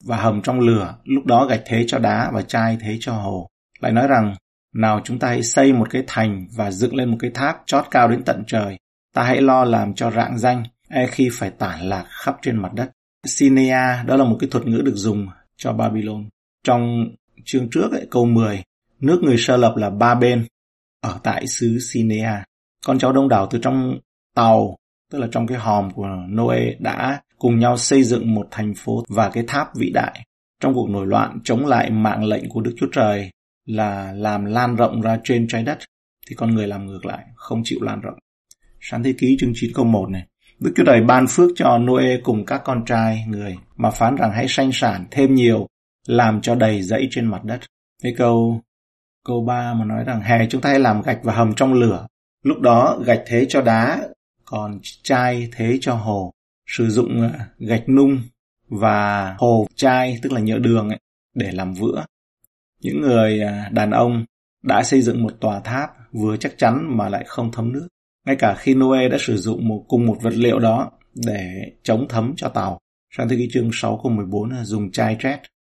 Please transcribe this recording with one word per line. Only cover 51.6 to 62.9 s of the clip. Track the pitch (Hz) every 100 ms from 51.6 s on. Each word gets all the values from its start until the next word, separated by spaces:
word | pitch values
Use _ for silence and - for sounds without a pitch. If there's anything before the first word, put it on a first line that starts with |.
| 131
lửa, | 127 117 90 - _ _ _
lúc | 135 139
đó | 120 117 127 113 120
gạch | 113 -
thế | 120 135
cho | 143
đá, | 120 113 120 170 - - _ _ -
còn | 110 104 101 - -
chai | - 131 127 120 117 -
thế | 113 131
cho | 135
hồ." | 117 110 101 90 - _ _ -
Sử | - 117
dụng, | 107 117 120
à, | 117 117 - -
gạch | 107 113 117
nung | 135 139 135 117 _ _ _ -
và | 104 110 104 104 101 95 95
hồ | 120 113 104 -
chai, | - 127 127 117
tức | 135
là | 127
nhựa | 107 113
đường | 120 113 107
ấy, | 107 _ _ _ 123
để | 101
làm | 90 95
vữa. | 92 113 - 156 _ _ _ _ _ _ _
Những | -